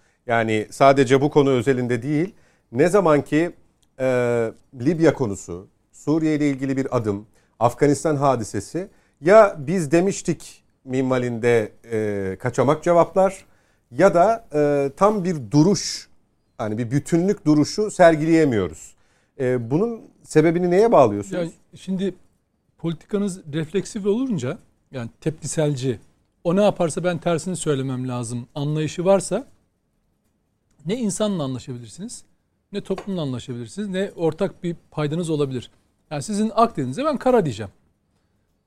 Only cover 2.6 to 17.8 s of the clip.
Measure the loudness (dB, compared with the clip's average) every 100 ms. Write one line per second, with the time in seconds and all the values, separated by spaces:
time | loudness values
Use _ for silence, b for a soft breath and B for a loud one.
2.6 | _ 0 2 4 4 2 2 0 -2 -6
3.6 | _ _ _ -6 -2 0 0 0 -2 -8
4.6 | _ -6 -2 2 2 2 -2 -6 -10 -14
5.6 | -16 _ _ _ -2 0 0 0 0 -2
6.6 | -4 -4 -2 -2 -2 -6 -8 _ _ -2
7.6 | -2 2 0 2 0 0 0 0 -2 -8
8.6 | -8 -10 -12 _ _ _ 4 6 6 2
9.6 | -4 -4 2 2 2 -2 -6 -6 -8 -20
10.6 | _ _ -8 -2 0 0 -2 -2 2 2
11.6 | 0 -10 -8 -4 -2 -4 -6 -6 -6 0
12.6 | 0 0 2 2 2 2 0 -2 -20 _
13.6 | _ _ _ 2 4 4 2 2 -2 0
14.6 | 0 0 -2 2 2 2 -2 -6 0 4
15.6 | 4 2 -2 -12 -16 _ _ _ _ -8
16.6 | -6 -6 -4 -4 0 0 0 0 2 2
17.6 | 2 -2